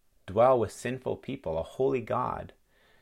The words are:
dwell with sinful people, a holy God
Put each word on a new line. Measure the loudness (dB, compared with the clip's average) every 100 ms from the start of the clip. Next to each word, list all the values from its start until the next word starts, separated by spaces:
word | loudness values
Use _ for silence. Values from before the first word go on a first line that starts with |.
| _ _ -2
dwell | 4 6 6
with | 2
sinful | -4 -8 -6 -6 -8
people, | -8 -8 -6 -4
a |
holy | -4 0 0 0
God | -2 -4 -4 -6 -10 -18 _ _ _ _